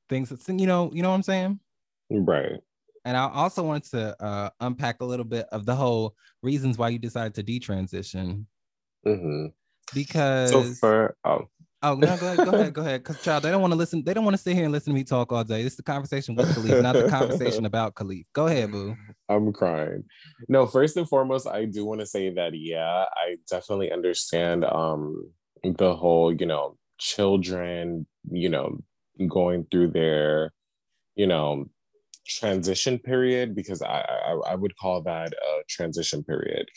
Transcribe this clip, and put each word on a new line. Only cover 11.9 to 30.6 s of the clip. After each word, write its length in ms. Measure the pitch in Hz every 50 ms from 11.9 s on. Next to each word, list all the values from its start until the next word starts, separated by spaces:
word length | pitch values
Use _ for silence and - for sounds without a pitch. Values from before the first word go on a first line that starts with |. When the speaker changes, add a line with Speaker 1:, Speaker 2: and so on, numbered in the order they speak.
| 139
Speaker 1:
no, 200 | 135 147 160 180
go 120 | 175 175
ahead, 180 | 180 180 359 359
go 60 | 180
ahead, 220 | 202 - 208 175 151
Speaker 2:
<laughs> 0 |
Speaker 1:
go 80 | 151
ahead. 220 | 160 151 131 127 -
'Cause, 160 | - 156 -
child, 240 | - 170 151 147 135
they 80 | 156
don't 100 | 185 196
wanna 140 | 190 180 170
listen, 300 | 160 170 160 - 160 135
they 80 | 165 190
don't 100 | 220 220
wanna 140 | 208 196
sit 180 | 196 - 185 180
here 80 | 180 165
and 80 | 151
listen 220 | 147 147 - 147 143
to 20 |
me 60 | 135 131
talk 300 | - 135 123 120 - 123
all 100 | 117 113
day. 200 | 107 110 110 117
This 100 | 131 -
is 40 |
the 60 | - -
conversation 500 | - 143 139 139 - 143 135 - - 113
with 160 | 117 123 -
Khalif, 300 | 151 123 113 113 135 123
not 180 | 120 123 135
the 60 | 127 -
conversation 640 | 208 190 135 135 117 131 - 127 117 107 110 113
Speaker 2:
<laughs> 0 |
Speaker 1:
about 280 | 104 104 113 113 104 -
Khalif. 300 | - 104 95 95 90 - _
Go 160 | - 143 156
ahead, 240 | 165 165 131 113 101
boo. 240 | 104 101 98 104 113 - - - - _ _
Speaker 2:
I'm 240 | - 104 104 107 107
crying. 540 | 104 - 98 87 82 78 78 - - - 107 - _ - - - _ - 120
No, 180 | - 131 135 127
first 300 | 113 - 131 143 156 -
and 120 | 180 170 156
foremost, 360 | 147 135 135 131 131 135 131
I 200 | - - 104 113
do 180 | 113 95 107 104
wanna 220 | 107 110 110 107
say 240 | - - 101 95 95 87
that, 200 | 90 87 85 80
yeah, 460 | 80 78 82 82 82 80 82 87 92 95 - -
I 220 | - 85 87 87 85 - -
definitely 420 | 95 90 - - 104 98 95 78
understand, 720 | 85 87 85 90 85 - - - - 85 87 85 87 87 82
um, 640 | - - 80 80 80 78 76 76 73 78 85 85 85 _ _ _ _ _ -
the 320 | - 92 85 - 98 90 87
whole, 380 | 82 85 87 85 82 85 85 85
you 120 | 80 87
know, 320 | 82 78 73 71 71 - _ _ _ _ -
children, 1080 | - - - - 101 98 98 95 87 92 92 90 87 87 87 87 85 87 85 82 76 _ _ _ - 80
you 160 | 85 90 85
know, 320 | 85 80 67 69 - - - - _ _ _ _ _ _ - 95
going 380 | 85 - 95 90 87 90 87 80 -
through 200 | - 87 87 82
their, 600 | - 85 80 80 78 76 76 76 76 78 78 78 _ _